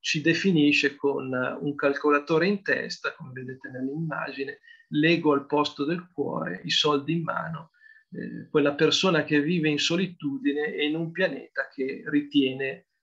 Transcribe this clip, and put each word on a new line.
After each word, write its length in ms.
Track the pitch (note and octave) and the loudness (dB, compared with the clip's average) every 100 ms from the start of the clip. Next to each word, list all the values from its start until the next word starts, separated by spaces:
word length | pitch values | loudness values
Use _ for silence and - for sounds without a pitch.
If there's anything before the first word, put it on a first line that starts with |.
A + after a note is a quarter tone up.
ci 180 | - D#3+ | -2 0
definisce 720 | D3 E3 G3 E3 D3 C#3+ C#3+ C#3+ | 2 2 4 4 4 4 0 0
con, 360 | C#3 C#3 C3 | -2 -2 -4
eh, 260 | B2+ B2+ - | -2 -4 -4
un 140 | D3 C#3+ | -4 0
calcolatore 720 | C#3+ C#3 D3+ D3 C#3+ D#3+ F3 | 0 2 4 2 4 2 2
in 160 | G3+ | 0
testa, 500 | F3 C3+ - - D3 | 0 -2 -2 -6 -8
come 200 | - C#3 | -8 -14
vedete 360 | B2+ C3 C3 C3 | -12 -12 -12 -12
nell'immagine, 920 | B2+ C3 D3 D#3+ C#3+ - C3+ C#3 - - - _ | -6 -6 -4 -4 -4 -6 -6 -8 -10 -20 -20 _
"l'ego 440 | D3 D3+ E3+ D#3+ | 2 4 4 4
al 120 | C#3 C3+ | 2 2
posto 400 | D3 C#3+ - C#3+ | 0 0 -2 -4
del 240 | F3 F3 | -4 -6
cuore, 500 | - - - E2 E2+ | -6 -4 -4 -6 -8
i 80 | E3 | -2
soldi 420 | - D3+ C#3+ C#3 | 0 2 2 0
in 80 | E3 | -2
mano", 500 | D#3+ - E3 D#3+ - _ - - _ | -2 -6 -6 -10 -12 _ -20 -20 _
eh, 360 | F3 - - - | -12 -10 -10 0
quella 240 | D3+ C#3+ | 2 2
persona 500 | C#3+ D#3 - F#3+ D#3+ | 4 2 4 4 2
che 180 | D3 D3+ | 2 2
vive 280 | C#3+ F3+ D#3 | 2 2 2
in 80 | D3 | 0
solitudine 960 | - E3+ F#3+ - C#3+ C3+ C#3+ C#3+ D3+ | 0 0 -2 -4 -6 -2 -2 0 -2
e 140 | - D3 | -2 -2
in 80 | D#3+ | 0
un 160 | E3 | -4
pianeta 560 | E3 F#3 C#3 - - C3+ | -2 -2 -2 -10 -8 -8
che 360 | - C3+ C3+ D3+ | -6 -6 -6 -2
ritiene 800 | D3 D3 D3 C3 C3 C3+ - _ _ | -2 2 2 2 0 -6 -6 _ _